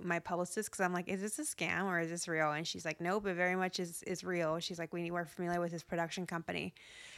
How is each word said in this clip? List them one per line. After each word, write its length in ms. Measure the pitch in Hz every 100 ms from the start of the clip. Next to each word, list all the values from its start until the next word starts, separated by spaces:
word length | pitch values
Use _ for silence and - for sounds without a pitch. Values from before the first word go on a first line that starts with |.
my 160 | 175 170
publicist 500 | - 175 180 - 208
'cause 100 | -
I'm 100 | 185
like, 160 | 180 180
"Is 140 | 190
this 180 | 208 -
a 40 |
scam 420 | - - 165 170 190
or 160 | 170
is 80 | 165
this 180 | 170 -
real?" 240 | 160 151
And 160 | 151 160
she's 160 | 180
like, 160 | 160 156
"Nope, 280 | 170 208 202
it 80 | 175
very 200 | 180 185
much 240 | 185 -
is, 240 | 175 170
is 220 | - 180 180
real." 340 | 180 160 165
She's 180 | - 170
like, 140 | 165
"We, 180 | 175 170
we're 140 | 175
familiar 380 | 165 - 175 175
with 100 | 175
his 120 | 165
production 420 | - 170 165 - 175
company." 480 | 170 - 87 185 - - - -